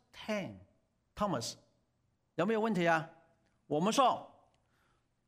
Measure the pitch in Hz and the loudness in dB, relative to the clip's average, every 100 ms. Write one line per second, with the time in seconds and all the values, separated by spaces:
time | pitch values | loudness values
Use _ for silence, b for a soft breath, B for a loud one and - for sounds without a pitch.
0 | _ - - 214 156 98 - _ _ _ | _ -14 -8 -8 -8 -14 -20 _ _ _
1 | _ - 208 135 117 - _ _ _ _ | _ -4 -2 -2 -6 -12 _ _ _ _
2 | _ _ _ - 185 226 220 180 170 165 | _ _ _ -2 0 0 0 2 2 2
3 | 156 - _ _ _ _ - 147 190 226 | -2 -16 _ _ _ _ -4 -2 0 4
4 | 247 - - - _ _ _ _ _ _ | 4 2 -6 -20 _ _ _ _ _ _
5 | _ _ | _ _